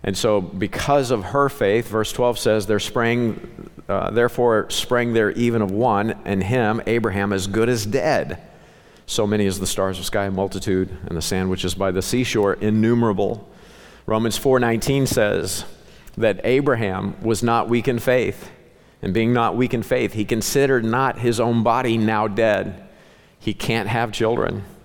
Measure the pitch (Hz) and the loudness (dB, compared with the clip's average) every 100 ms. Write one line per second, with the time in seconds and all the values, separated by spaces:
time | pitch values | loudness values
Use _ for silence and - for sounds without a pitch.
0 | - 95 113 104 90 95 98 - - 143 | -4 0 2 2 0 -4 -4 -4 0 2
1 | 127 120 90 139 143 - 101 110 117 110 | 2 -2 0 0 0 0 2 2 0 -2
2 | 107 - 123 113 120 107 95 104 - 127 | -2 0 0 2 2 2 2 0 0 0
3 | 117 120 117 - - - - - - 98 | 0 2 0 -4 -12 -16 -18 -18 -4 -2
4 | 90 107 120 - 120 110 - - - 120 | 0 0 0 2 2 2 0 -4 0 0
5 | 120 113 107 - 120 117 101 101 123 101 | 2 2 0 2 0 2 0 0 2 2
6 | 107 - - 98 92 127 107 113 - 117 | 0 -4 -2 -2 0 2 2 0 0 0
7 | 110 98 98 98 98 104 113 120 104 131 | 0 -2 -2 -2 -2 0 0 0 -2 -2
8 | 156 120 73 - - - - - - - | 0 0 -2 -8 -14 -20 -20 -20 -20 -20
9 | - - 107 107 101 92 92 - 95 90 | -6 -2 0 2 0 0 -4 -2 -2 -2
10 | 87 107 101 95 98 95 98 92 92 - | -4 -2 -2 -2 -4 -4 -2 0 -2 -6
11 | 85 85 - 95 95 92 90 90 98 92 | -8 -6 -2 -2 -2 -2 -4 -2 -2 -2
12 | 92 123 120 113 101 - 107 107 110 120 | -2 -2 0 2 2 2 0 2 4 4
13 | 117 98 101 110 - - - - - - | 2 2 -2 -4 -12 -20 -20 -20 -20 -14
14 | - 110 113 - 139 131 120 113 120 139 | -2 0 0 0 2 4 4 0 0 0
15 | 135 - 104 95 90 - - - - - | 2 2 2 0 -2 -6 -10 -16 -20 -20
16 | - - 110 95 107 131 147 117 104 92 | -16 0 0 2 0 2 2 0 0 -2
17 | 98 - 110 107 117 117 98 120 113 120 | -4 -4 -2 0 2 0 2 0 0 0
18 | 120 123 101 - - - - - - _ | 2 2 0 -4 -16 -20 -20 -20 -20 _
19 | 95 92 113 120 113 104 127 120 104 127 | -2 2 2 2 2 2 0 0 -2 0
20 | 113 110 110 113 110 143 139 131 113 120 | 0 -2 -2 -2 0 2 4 2 2 0
21 | 135 - 120 117 113 117 110 117 127 113 | 0 0 0 2 2 4 2 2 2 2
22 | 110 110 110 101 113 101 98 92 - - | 2 2 0 2 2 2 -2 -10 -18 -20
23 | - - - _ - 101 - 117 101 117 | -20 -20 -20 _ -8 -4 -2 -2 0 -2
24 | 117 104 110 120 - 101 98 - | -2 0 0 2 -2 -4 -10 -20